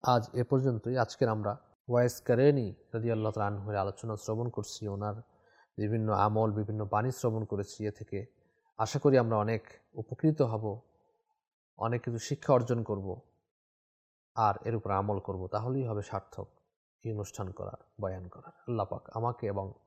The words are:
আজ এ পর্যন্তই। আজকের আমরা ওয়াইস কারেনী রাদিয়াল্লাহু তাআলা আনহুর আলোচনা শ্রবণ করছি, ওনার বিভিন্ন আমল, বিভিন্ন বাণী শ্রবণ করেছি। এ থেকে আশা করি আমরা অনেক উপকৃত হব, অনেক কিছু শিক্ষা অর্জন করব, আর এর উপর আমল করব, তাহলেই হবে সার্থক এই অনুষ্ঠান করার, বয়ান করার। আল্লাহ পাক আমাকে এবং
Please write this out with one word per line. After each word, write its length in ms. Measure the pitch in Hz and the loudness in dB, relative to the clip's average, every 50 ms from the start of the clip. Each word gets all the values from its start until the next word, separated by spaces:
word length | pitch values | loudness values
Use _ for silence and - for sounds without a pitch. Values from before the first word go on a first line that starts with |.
| - | 4
আজ 180 | - 123 120 113 117 - | 4 4 4 4 0 -2
এ 100 | 123 120 | -4 0
পর্যন্তই। 520 | - 143 131 131 135 123 110 - 117 127 | 2 2 2 4 2 0 0 -2 -2 0
আজকের 320 | 127 117 - - - 135 117 | 0 0 -2 0 0 2 2
আমরা 240 | 110 110 104 104 104 - _ _ _ _ _ - | 2 0 -2 -4 -4 -6 _ _ _ _ _ 0
ওয়াইস 280 | 120 120 123 123 - - | 2 4 4 2 0 -4
কারেনী 480 | - - 123 117 135 147 147 139 120 98 - - - _ - | 0 2 4 6 6 6 6 4 0 -4 -6 -10 -18 _ -6
রাদিয়াল্লাহু 400 | 117 110 117 113 110 110 107 - | -4 -2 0 0 0 0 -2 0
তাআলা 140 | 110 104 101 | 0 -2 -2
আনহুর 260 | 104 101 101 104 104 | -2 -4 -4 -4 -2
আলোচনা 380 | 101 95 98 98 - - 113 110 | -2 -2 -2 -4 -6 -6 -6 -6
শ্রবণ 300 | 104 - - 110 110 120 123 | -6 -4 -4 -4 -2 -2 -4
করছি, 340 | 117 - 107 - - - 117 104 | -4 -6 -8 -8 -10 -8 -6 -6
ওনার 280 | 98 98 104 104 101 110 117 _ _ _ _ _ _ _ _ _ _ - | -4 -4 -4 -4 -6 -6 -10 _ _ _ _ _ _ _ _ _ _ -6
বিভিন্ন 300 | 104 104 107 113 110 107 107 | -2 -2 0 0 2 2 2
আমল, 380 | 95 98 107 107 107 110 110 104 | 4 4 4 4 4 2 2 2
বিভিন্ন 280 | 107 107 104 107 107 107 | 0 -2 -2 -2 -4 -4
বাণী 260 | 104 104 104 110 131 | 0 0 0 0 0
শ্রবণ 320 | 127 - - 123 110 110 110 | -2 0 0 0 0 0 -4
করেছি। 340 | - 110 98 101 - - - 107 | -4 -4 -4 -4 -6 -6 -6 -6
এ 60 | 107 104 - | -6 -4 -6
থেকে 200 | 113 - - 101 - - _ _ _ _ _ _ _ _ _ _ | -12 -8 -8 -8 -8 -10 _ _ _ _ _ _ _ _ _ _
আশা 200 | 110 110 - 147 | -2 -2 -2 2
করি 160 | - 147 135 131 | 4 6 6 8
আমরা 180 | 120 113 113 | 6 6 2
অনেক 260 | 107 104 107 113 104 - - - - _ _ _ | 2 2 2 0 -2 -4 -8 -20 -20 _ _ _
উপকৃত 440 | - - - - - - 156 151 156 143 | -12 -10 -10 -8 2 2 2 4 4 2
হব, 220 | 117 113 107 110 107 98 110 - _ _ _ _ _ _ _ _ _ _ _ _ _ _ _ _ _ _ - | 2 2 -2 -2 -4 -6 -6 -10 _ _ _ _ _ _ _ _ _ _ _ _ _ _ _ _ _ _ -4
অনেক 220 | - 113 120 120 - | -2 0 0 0 -2
কিছু 160 | - 117 113 | -2 -6 -4
শিক্ষা 320 | - - 143 143 - - 143 | -4 -4 -6 -4 4 6 6
অর্জন 280 | 123 120 117 123 117 113 | 6 6 4 0 -2 0
করব, 240 | - 107 98 95 98 92 - - _ _ _ _ _ _ _ _ _ _ _ _ _ _ _ _ _ _ _ _ _ _ | -2 -4 -4 -4 -8 -8 -10 -12 _ _ _ _ _ _ _ _ _ _ _ _ _ _ _ _ _ _ _ _ _ _
আর 180 | - 113 104 101 104 - | 2 4 4 4 2 -2
এর 100 | - 117 | -2 -2
উপর 140 | 110 101 101 | -2 0 0
আমল 280 | 101 95 101 104 104 104 | 0 2 2 2 -2 -2
করব, 240 | - - 95 92 92 | -2 -4 -6 -6 -6
তাহলেই 380 | 95 - 104 113 123 131 135 131 | -4 -4 -4 -2 -2 -2 -2 -2
হবে 180 | 120 110 104 101 | -2 -2 -4 -4
সার্থক 460 | - - 101 - _ - - 98 - _ _ _ _ _ _ _ _ _ _ _ | -4 -6 -6 -6 _ -14 -14 -14 -14 _ _ _ _ _ _ _ _ _ _ _
এই 60 | 117 110 | -6 -6
অনুষ্ঠান 360 | 104 101 - - - 101 92 | -6 -6 -8 -8 -8 -8 -8
করার, 300 | 95 98 95 98 - - - _ _ - | -8 -10 -12 -12 -12 -14 -20 _ _ -6
বয়ান 240 | 101 95 92 92 90 90 | -6 -6 -6 -6 -10 -14
করার। 260 | - - - - - _ _ | -16 -18 -20 -20 -20 _ _
আল্লাহ 200 | - 120 110 101 | -6 -2 -2 -2
পাক 180 | - - - - - - | -2 -4 -10 -10 -8 -6
আমাকে 320 | 110 113 120 123 - - | -2 -2 -2 -2 -2 -4
এবং 200 | 104 101 98 95 98 - _ _ | -4 -2 -2 -4 -6 -10 _ _